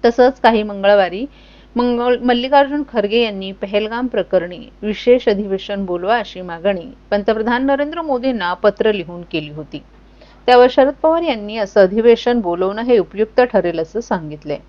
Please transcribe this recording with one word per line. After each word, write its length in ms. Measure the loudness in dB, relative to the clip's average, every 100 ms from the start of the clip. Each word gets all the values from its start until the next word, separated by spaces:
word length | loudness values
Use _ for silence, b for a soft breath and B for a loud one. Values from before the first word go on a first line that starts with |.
तसंच 360 | 0 4 2 4
काही 220 | 2 2
मंगळवारी 640 | -2 0 4 4 4 -2 -10 b b b b -4
मंगळ-, 420 | -2 0 0 0
मल्लिकार्जुन 640 | 0 0 2 2 4 -2 -4
खरगे 280 | -4 0 0
यांनी 320 | 0 -4 -10
पहलगाम 540 | -10 -4 -2 -2 -4 -4
प्रकरणी 540 | -4 0 -2 -2 -12 -18 -10
विशेष 460 | -6 -2 2 2 4
अधिवेशन 560 | -2 -2 -6 -4 -6
बोलवा 340 | -4 -4 0 -2
अशी 220 | -2 -12
मागणी 540 | -12 -4 -4 -4 -8 -20 -4
पंतप्रधान 560 | -2 0 -2 0 0 0
नरेंद्र 360 | 0 -2 -6
मोदींना 520 | -4 -2 -2 -2 -4
पत्र 380 | 2 0 2 0
लिहून 300 | 0 -6 -12
केली 280 | -8 -8 -8
होती. 320 | -12 -14 -14 -16 -20 _ b b b 4
त्यावर 200 | 6 6
शरद 240 | 4 2 2
पवार 200 | 0 2
यांनी 340 | 0 -4 -6 -6
असं 240 | 0 4
अधिवेशन 600 | 4 4 4 4 2 -2
बोलवणं 420 | -2 -2 -2 -2
हे 160 | 0 2
उपयुक्त 420 | 0 -4 -2 0
ठरेल 400 | 2 0 -2 -4
असं 200 | -6 -8
सांगितलंय. 580 | -6 -6 -6 -14 -10 -10